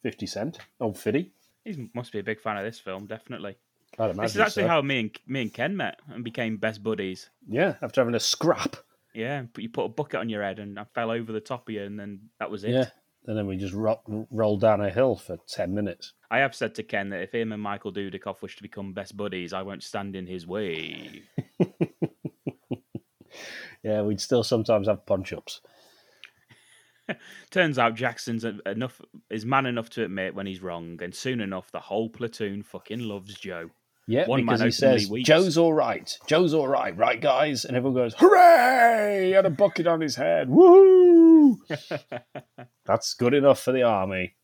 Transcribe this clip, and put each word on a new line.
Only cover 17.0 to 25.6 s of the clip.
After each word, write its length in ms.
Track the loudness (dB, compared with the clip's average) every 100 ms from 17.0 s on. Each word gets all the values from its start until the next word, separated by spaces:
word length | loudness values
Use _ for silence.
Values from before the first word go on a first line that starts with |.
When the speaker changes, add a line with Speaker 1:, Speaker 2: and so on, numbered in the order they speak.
| -6
Speaker 2:
that 120 | -8
if 100 | -6
him 180 | -6 -6
and 80 | -6
Michael 300 | -8 -8 -10
Dudikoff 480 | -10 -10 -10 -12 -12
wish 140 | -14 -16
to 60 |
become 300 | -18 -14 -12
best 240 | -12 -14 -10
buddies, 360 | -8 -8 -8
I 100 | -10
won't 200 | -10 -12
stand 320 | -12 -10 -10
in 120 | -10 -10
his 200 | -12 -8
way. 760 | -8 -6 -8 -10 -14 -16 -20 -14
<laughs> 60 | -12 -12 _ -4 _ -6 _ -10 _ -16 _ -14 -14 _ -12 _ -20 _ _ _ -20 -18 -18 -18 -14
Speaker 1:
Yeah, 200 | -4 -2
we'd 180 | -2 -4
still 220 | 0 0
sometimes 440 | 2 -2 2 0 0
have 180 | -4 -2
punch-ups. 560 | -4 -4 -12 -14 -20